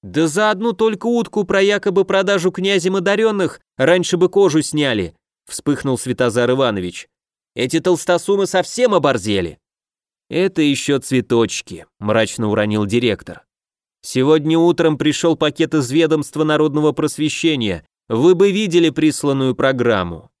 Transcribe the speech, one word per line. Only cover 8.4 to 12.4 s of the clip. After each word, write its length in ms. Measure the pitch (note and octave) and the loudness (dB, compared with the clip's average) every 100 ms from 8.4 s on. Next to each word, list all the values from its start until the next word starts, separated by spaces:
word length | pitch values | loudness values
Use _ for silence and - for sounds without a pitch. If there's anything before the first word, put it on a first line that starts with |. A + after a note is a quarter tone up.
| G3 | 0
совсем 480 | F#3+ F3 - B3 | -2 -2 0 2
оборзели». 680 | G3 C#3+ B2 F#2+ G2 F2 C#2+ _ _ _ _ _ _ _ | 2 2 0 -2 -2 -2 -10 _ _ _ _ _ _ _
«Это 320 | D3+ F#3 F3+ | -2 -2 0
еще 380 | D3+ C3+ - C#3+ | 0 0 0 -2
цветочки», 840 | - C3 - A#2 A2+ - - E2+ - _ | 0 -2 2 2 2 -2 -12 -18 -18 _
мрачно 500 | G#2 G#2+ A2 - | -2 0 0 -2